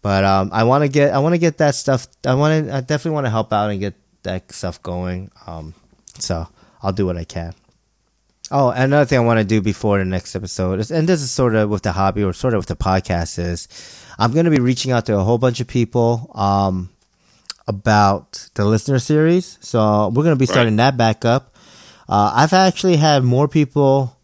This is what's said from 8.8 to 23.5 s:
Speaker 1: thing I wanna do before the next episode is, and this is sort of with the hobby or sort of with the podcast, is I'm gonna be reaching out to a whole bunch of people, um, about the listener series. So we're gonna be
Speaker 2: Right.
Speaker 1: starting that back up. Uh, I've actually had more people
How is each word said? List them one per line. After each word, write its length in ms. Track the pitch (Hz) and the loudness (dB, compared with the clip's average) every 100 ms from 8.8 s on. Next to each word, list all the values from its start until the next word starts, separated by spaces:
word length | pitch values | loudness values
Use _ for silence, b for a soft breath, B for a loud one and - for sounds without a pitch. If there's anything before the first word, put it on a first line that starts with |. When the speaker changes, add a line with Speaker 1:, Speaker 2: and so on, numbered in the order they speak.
| 131 147 135 | 2 2 2
Speaker 1:
thing 120 | 131 | 2
I 60 | 117 | 2
wanna 180 | 113 | 2
do 160 | 104 110 | 2 0
before 380 | 98 95 107 101 | 0 -2 0 0
the 80 | 92 | 0
next 300 | 92 - 95 | -4 -6 -10
episode 440 | 101 - 92 95 | -10 -6 -4 -2
is, 120 | 107 | -4
and 180 | 160 160 | -2 0
this 120 | 175 | 0
is 100 | 135 | -2
sort 240 | - 127 110 | 0 2 2
of 140 | 107 | 0
with 120 | 104 | 0
the 120 | 104 | -2
hobby 300 | 92 98 95 | 0 0 0
or 80 | 98 | -2
sort 220 | 87 131 | -2 -2
of 60 | 110 | -2
with 80 | 90 | -4
the 100 | 87 | -4
podcast, 600 | 95 95 - 87 82 - | 0 0 0 -4 -4 -4
is 280 | 87 85 - B B B B B | -6 -6 -10 B B B B B
I'm 120 | 117 | 0
gonna 180 | 147 170 | 2 2
be 80 | 151 | 2
reaching 320 | 123 123 131 | 2 0 0
out 160 | 123 110 | -2 0
to 100 | 104 | 0
a 60 | |
whole 160 | 95 117 | 2 2
bunch 200 | 127 120 | 0 -2
of 80 | 123 | -4
people, 640 | 127 113 123 117 117 - - | -2 -2 0 0 0 -6 -4
um, 540 | 101 98 98 92 90 _ _ _ b b b - - | 0 0 0 -2 -8 _ _ _ b b b -14 -8
about 800 | 101 113 104 101 98 - - - | -4 2 4 4 0 -6 -18 -14
the 100 | - | -4
listener 360 | 101 110 - 131 | 0 0 0 -2
series. 580 | - 151 160 175 180 - | 0 2 2 2 -2 -14
So 500 | - 117 110 104 104 | -4 0 2 2 0
we're 100 | 117 | 0
gonna 140 | 160 139 | 2 2
be 80 | 131 | 2
Speaker 2:
Right. 40 | |
Speaker 1:
starting 220 | 127 117 107 | 2 2 2
that 180 | 127 131 | 2 2
back 300 | 113 107 117 | 0 2 0
up. 280 | 127 - B B B B B B | -2 -4 B B B B B B
Uh, 240 | 101 104 | 0 2
I've 200 | 117 156 | 2 2
actually 420 | 185 190 - 185 165 | 4 2 2 0 2
had 280 | 156 143 | 4 4
more 260 | 127 123 | 2 2
people 680 | 143 | 2